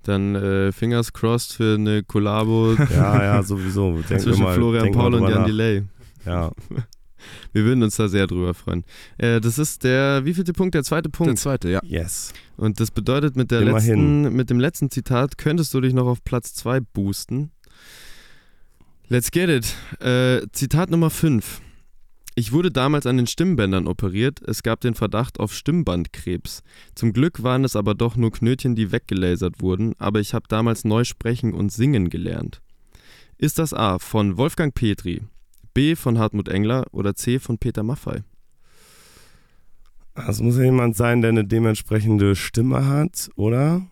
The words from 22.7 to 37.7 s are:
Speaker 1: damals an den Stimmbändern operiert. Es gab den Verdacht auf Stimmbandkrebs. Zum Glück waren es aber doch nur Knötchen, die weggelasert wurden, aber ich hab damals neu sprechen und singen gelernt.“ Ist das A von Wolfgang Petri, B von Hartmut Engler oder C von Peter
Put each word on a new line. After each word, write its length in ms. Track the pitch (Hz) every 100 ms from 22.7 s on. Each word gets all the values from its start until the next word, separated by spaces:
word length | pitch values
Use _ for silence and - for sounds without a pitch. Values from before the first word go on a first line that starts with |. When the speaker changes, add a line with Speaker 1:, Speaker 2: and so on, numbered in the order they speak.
Speaker 1:
damals 340 | 139 131 147 123
an 120 | 127
den 100 | 120
Stimmbändern 600 | - 180 175 101 95 82
operiert. 540 | 90 98 95 127 151
Es 220 | - 110
gab 160 | 117 113
den 140 | 123 113
Verdacht 440 | 104 104 127 -
auf 140 | 107
Stimmbandkrebs. 1120 | - - 170 117 87 82 - - 90 - - - - - -
Zum 160 | 117
Glück 300 | 110 160 -
waren 220 | 120 127 135
es 100 | -
aber 180 | 104
doch 220 | 104 117 113
nur 160 | 113
Knötchen, 420 | - 113 131 131 113
die 160 | 104
weggelasert 680 | 110 - 95 90 87 90 -
wurden, 320 | 92 92 113 -
aber 220 | 101 107
ich 120 | 104
hab 140 | 117 -
damals 380 | 110 117 110 113
neu 180 | 107
sprechen 500 | 120 - 117 120 113
und 180 | 87 101
singen 380 | 110 135 131 87
gelernt.“ 520 | 82 87 80 80 - - - - - - - - -
Ist 220 | 147 -
das 140 | 156
A 260 | - 107 92
von 380 | - 110 101 92
Wolfgang 360 | 143 - 156
Petri, 480 | - 110 98 92 85 107 - - - -
B 220 | 123 147 165
von 220 | 131 117
Hartmut 280 | 107 104 92
Engler 380 | 95 107 131 -
oder 240 | - 101 98
C 220 | - 127
von 180 | - 117
Peter 260 | 123